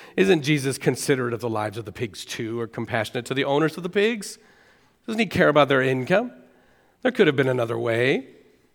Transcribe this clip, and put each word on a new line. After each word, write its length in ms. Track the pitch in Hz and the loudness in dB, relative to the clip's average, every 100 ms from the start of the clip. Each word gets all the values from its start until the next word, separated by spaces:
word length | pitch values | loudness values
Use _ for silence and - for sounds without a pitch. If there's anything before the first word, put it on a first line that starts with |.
| - - | -6 0
isn't 240 | 190 175 | 4 4
Jesus 380 | 135 156 135 123 | 2 0 0 -2
considerate 560 | - 127 - 135 123 | 0 0 2 0 0
of 60 | 117 | -4
the 100 | 120 | -4
lives 260 | 110 107 101 | -4 -4 -6
of 80 | |
the 80 | 104 | -12
pigs 320 | 95 117 - | -8 -8 -10
too, 340 | - - 113 117 | -12 -8 -8 -6
or 80 | 113 | -8
compassionate 600 | - 113 120 104 127 117 | -8 -4 -4 -4 -6 -6
to 80 | |
the 100 | 131 | -2
owners 320 | 143 143 160 156 | 0 2 0 -2
of 60 | |
the 80 | 180 | -6
pigs? 480 | 202 214 233 190 - _ _ _ _ _ _ - | 0 0 -2 -8 -16 _ _ _ _ _ _ -8
Doesn't 120 | 220 | -4
he 80 | 208 | 0
care 240 | - 156 | 2 4
about 180 | 147 139 | 6 4
their 140 | 135 | 4
income? 500 | 131 131 123 180 170 - - _ _ _ _ _ | 2 0 0 0 0 -8 -20 _ _ _ _ _
There 100 | 254 | -2
could 140 | - 180 | 2 4
have 100 | 135 | 4
been 140 | 131 | 2
another 280 | 127 117 113 | 0 -2 -2
way." 500 | 120 113 123 185 269 - _ _ _ | -2 2 2 0 -4 -18 _ _ _